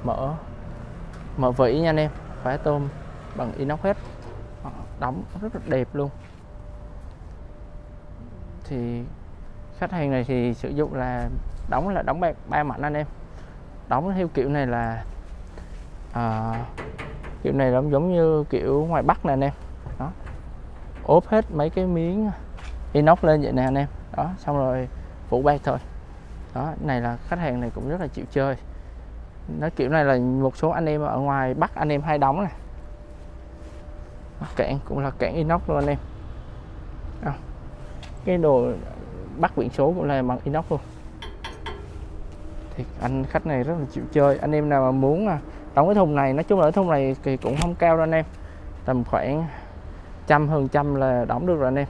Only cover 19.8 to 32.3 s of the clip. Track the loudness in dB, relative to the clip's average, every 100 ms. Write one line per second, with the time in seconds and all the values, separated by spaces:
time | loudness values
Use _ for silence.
19.8 | -10 -6 -6 -8 -10 -10 -10 -12 -12 -12
20.8 | -12 -10 6 6 8 2 4 0 0 2
21.8 | 2 2 2 0 0 -2 -8 -12 -10 -8
22.8 | 0 6 8 8 8 6 6 4 4 2
23.8 | 0 -4 -8 -4 -2 -2 -2 2 2 0
24.8 | -2 -6 -12 -12 -2 2 4 4 2 -2
25.8 | -4 -12 -12 -14 -14 -12 -8 -4 -4 -2
26.8 | 0 2 0 -2 -4 -2 0 0 -2 -4
27.8 | -4 -2 -4 -6 -2 0 2 0 -6 -12
28.8 | -12 -12 -12 -12 -14 -14 -8 -4 -4 0
29.8 | 2 4 6 4 4 4 2 2 0 2
30.8 | 2 0 0 0 2 2 0 2 0 0
31.8 | 0 2 2 4 4